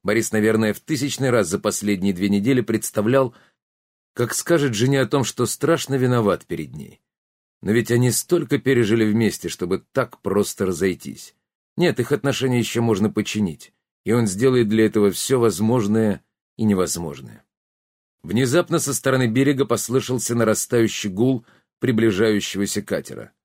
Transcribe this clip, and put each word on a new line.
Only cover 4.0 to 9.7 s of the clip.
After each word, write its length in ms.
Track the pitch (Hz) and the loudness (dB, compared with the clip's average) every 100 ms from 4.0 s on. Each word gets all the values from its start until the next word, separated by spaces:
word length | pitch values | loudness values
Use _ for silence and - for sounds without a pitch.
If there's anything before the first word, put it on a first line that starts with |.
| _ | _
как 220 | - 120 - | -6 -4 -4
скажет 400 | - 170 143 104 | 0 0 0 0
жене 260 | 127 139 | 2 2
о 60 | 123 | 0
том, 160 | 143 | 0
что 240 | 113 - 117 | -2 -2 -4
страшно 480 | - 127 - - 135 | -2 0 0 0 0
виноват 500 | 123 123 104 85 - | 2 2 2 0 -4
перед 300 | 82 71 71 | -10 -8 -14
ней. 260 | - - _ _ _ _ _ _ | -16 -20 _ _ _ _ _ _
Но 80 | 95 | -2
ведь 180 | 113 110 | 0 2
они 220 | 120 123 | 2 2
столько 480 | 107 - 175 147 139 | 0 0 0 0 -2
пережили 440 | 127 127 104 113 | 2 2 2 2
вместе, 460 | 110 107 110 - 85 | 2 2 0 -2 -10
чтобы 340 | - 87 | -8 -4